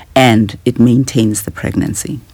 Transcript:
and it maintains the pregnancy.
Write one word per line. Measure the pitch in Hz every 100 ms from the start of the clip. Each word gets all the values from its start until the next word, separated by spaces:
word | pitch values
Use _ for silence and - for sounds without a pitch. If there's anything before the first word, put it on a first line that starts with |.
| - 131
and | 127 110 101 -
it | 123 120
maintains | 120 120 131 123 110 104
the | -
pregnancy. | - 120 - - 107 - 123 -